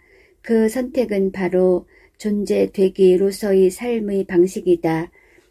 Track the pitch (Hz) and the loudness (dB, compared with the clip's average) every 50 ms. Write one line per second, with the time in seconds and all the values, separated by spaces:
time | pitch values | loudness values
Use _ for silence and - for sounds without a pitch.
0 | _ _ _ _ _ _ _ _ - - 226 220 220 220 220 262 247 254 - 262 | _ _ _ _ _ _ _ _ -4 -2 0 2 2 0 0 -4 -6 -4 -2 -4
1 | 233 202 214 196 196 190 190 190 190 180 185 180 185 185 180 180 - _ _ _ | -2 -2 -2 -2 -2 -2 -4 -4 -4 -2 0 2 2 2 2 0 -2 _ _ _
2 | _ _ _ - - 214 208 208 196 - 208 196 196 196 - 208 190 190 190 - | _ _ _ -10 -6 -4 -4 -2 -2 -2 0 0 0 -2 0 0 0 0 2 4
3 | 190 185 180 180 196 196 196 - 220 202 196 190 190 185 185 - 233 247 240 226 | 4 4 4 4 2 -2 -2 -4 -2 0 2 2 2 2 0 -2 -6 -4 -4 -4
4 | 214 202 202 196 190 - 190 170 180 190 - 214 - 185 175 170 - 165 160 160 | -4 -4 -4 -4 -4 0 2 2 2 2 0 -2 -2 0 0 0 0 -2 -2 -2
5 | 165 - _ _ _ _ _ _ _ _ | -4 -8 _ _ _ _ _ _ _ _